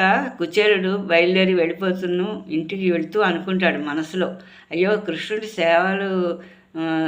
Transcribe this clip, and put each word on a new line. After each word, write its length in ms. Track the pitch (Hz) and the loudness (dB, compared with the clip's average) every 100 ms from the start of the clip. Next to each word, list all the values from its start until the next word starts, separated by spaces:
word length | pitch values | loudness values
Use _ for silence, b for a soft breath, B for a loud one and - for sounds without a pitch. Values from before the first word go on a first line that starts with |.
| 190 226 269 - | 2 2 -2 -6
కుచేలుడు 580 | 165 208 208 196 185 196 | -2 2 4 4 2 -2
బయలుదేరి 580 | 190 170 175 185 185 | 2 4 4 4 4
వెళ్ళిపోతున్న 880 | 185 165 175 190 185 185 180 202 214 - | 4 2 0 -2 -2 -2 -2 -2 -4 -6
ఇంటికి 400 | 156 160 196 185 | -4 -4 -2 0
వెళుతూ 300 | 170 160 208 | 0 0 0
అనుకుంటాడు 580 | 196 170 196 185 180 143 | 0 0 -2 0 2 0
మనసులో, 560 | 147 147 156 185 170 - B B B | -2 -4 -4 -4 -4 -6 B B B
"అయ్యో, 240 | 160 185 208 | -2 0 0
కృష్ణుడి 500 | 202 160 - 214 214 | -2 -8 -6 -8 -6
సేవలు, 920 | - 165 165 185 196 196 185 180 170 B B B 165 | -2 2 4 2 0 -2 -2 -2 -4 B B B -8
ఆ, 300 | 160 160 | -4 -2